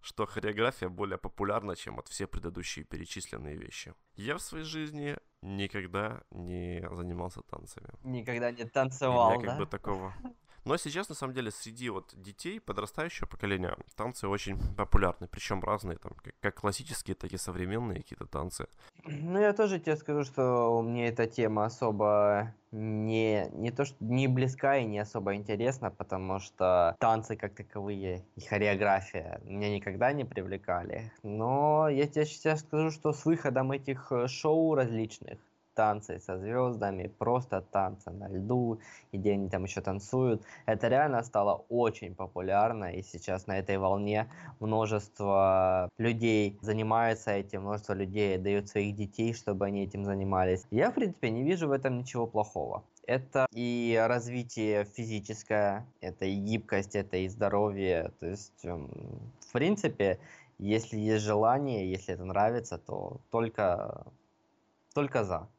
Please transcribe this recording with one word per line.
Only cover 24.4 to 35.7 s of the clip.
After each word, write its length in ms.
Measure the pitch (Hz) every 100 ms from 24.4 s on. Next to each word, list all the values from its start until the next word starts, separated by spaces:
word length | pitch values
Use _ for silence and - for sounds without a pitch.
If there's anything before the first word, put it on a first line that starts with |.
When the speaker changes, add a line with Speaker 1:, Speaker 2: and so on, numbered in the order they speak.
| 127 131 139 139
Speaker 2:
и 80 |
не 140 | 117 104
особо 380 | 107 117 98 101
интересна, 540 | 104 104 120 131 110
потому 480 | - - 95 95 95
что 560 | 98 _ 92 90 85 -
танцы 380 | 117 113 110 107
как 180 | 104
таковые 720 | 101 101 107 101 101 95 90 95 -
и 40 |
хореография 1000 | - 104 104 98 104 98 95 95 87 -
меня 300 | - 98 104
никогда 380 | 101 101 98 120
не 120 | 147 131
привлекали. 840 | 107 92 98 98 87 92 - 113 -
Но 680 | 110 104 113 135 147 151 156
я 180 | 139 147
тебе 200 | 151 151
сейчас 340 | - 156 156
скажу, 300 | 156 151 160
что 240 | 156 160
с 100 | 151
выходом 480 | 160 165 151 127 131
этих, 400 | 135 135 131 -
э, 160 | 127 123
шоу 460 | 127 156 156 160
различных, 640 | 147 123 113 110 - - - _ _ _